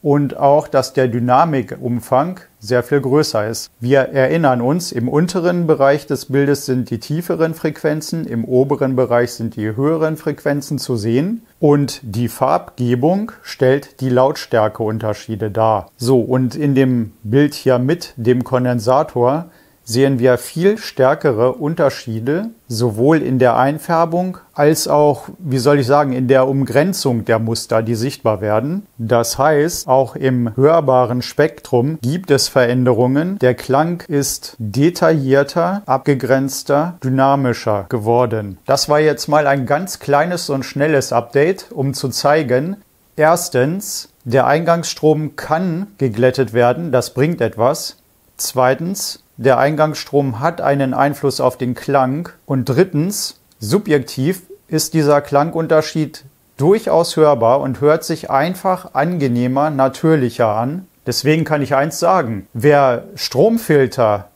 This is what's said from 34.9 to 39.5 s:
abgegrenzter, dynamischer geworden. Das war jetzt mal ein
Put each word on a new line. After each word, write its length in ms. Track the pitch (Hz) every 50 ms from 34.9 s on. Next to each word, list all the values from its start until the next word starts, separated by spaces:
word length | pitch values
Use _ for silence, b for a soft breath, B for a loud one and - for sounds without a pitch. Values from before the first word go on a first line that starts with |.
| 175 - 180 160 165 151 135 131 131 139 143 143 - 175 170 180 190 202 202
abgegrenzter, 1120 | - 131 135 - 147 143 127 139 127 135 135 135 135 135 - - - 139 143 156 175 170 - -
dynamischer 840 | 131 131 135 135 139 139 139 135 123 117 - - 113 104 101 95 -
geworden. 720 | - 117 104 113 117 120 127 117 113 110 104 101 92 - _
Das 220 | - 135 - - -
war 100 | 147 151
jetzt 300 | 156 151 143 - - -
mal 180 | 147 151 151
ein 200 | 139